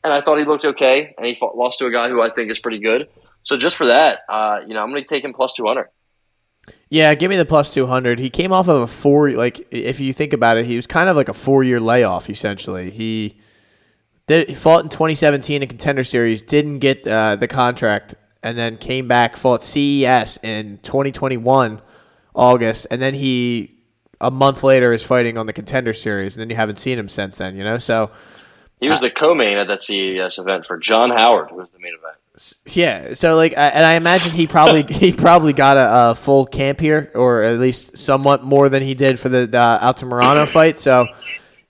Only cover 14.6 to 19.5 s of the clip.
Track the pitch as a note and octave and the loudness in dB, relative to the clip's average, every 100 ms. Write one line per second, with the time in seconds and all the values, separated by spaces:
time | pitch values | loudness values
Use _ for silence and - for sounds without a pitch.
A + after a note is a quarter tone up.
14.6 | D#3+ E3+ D#3 - D#3+ D3+ D3+ C#3+ C3 C#3+ | 2 2 2 -4 -4 0 0 0 -4 -6
15.6 | C3 A#2+ D3+ C#3 B2 B2 A#2 A2 - D3 | -6 -6 -4 -4 -2 0 0 -2 0 0
16.6 | D3+ C#3+ C3+ C3 - A2 G#2+ G2+ A#2+ C3+ | 0 -2 -2 -2 -2 0 0 -2 -4 -2
17.6 | B2 B2 A2+ G#2 - - _ _ A2+ A#2+ | -2 0 -2 -2 -6 -20 _ _ -10 -6
18.6 | A#2 A2+ - C3 B2 A#2+ A#2 - C3 | -8 -8 -8 -6 0 2 0 0 0